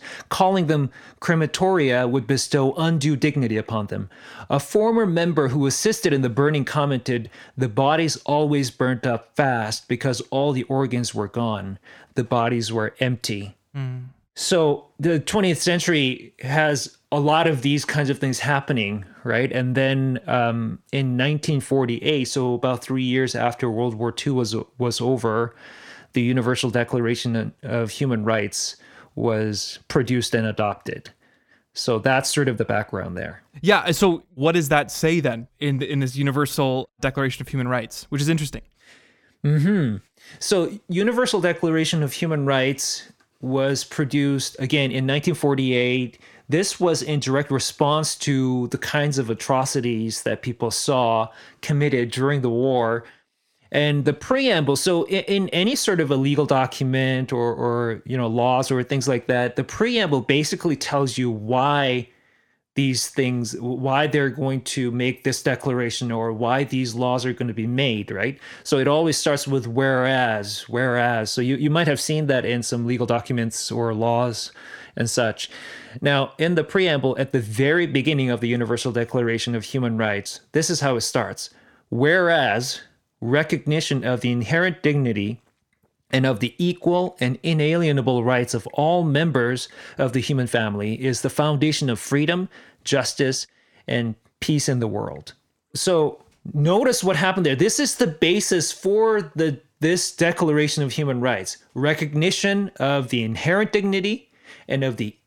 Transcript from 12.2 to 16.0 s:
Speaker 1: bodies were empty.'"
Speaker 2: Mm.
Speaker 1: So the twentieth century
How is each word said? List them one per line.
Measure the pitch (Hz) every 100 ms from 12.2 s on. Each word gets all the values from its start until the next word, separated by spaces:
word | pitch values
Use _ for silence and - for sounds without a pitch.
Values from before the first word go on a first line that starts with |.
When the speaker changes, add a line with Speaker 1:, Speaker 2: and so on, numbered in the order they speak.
Speaker 1:
bodies | 117 123 117 123 110
were | 113 110 -
empty.'" | 127 120 - 101 104 - _ 143
Speaker 2:
Mm. | 131 127 127 - _ -
Speaker 1:
So | - 180 156 143 - -
the | 160 160
twentieth | - 208 185 160
century | 175 175 - 156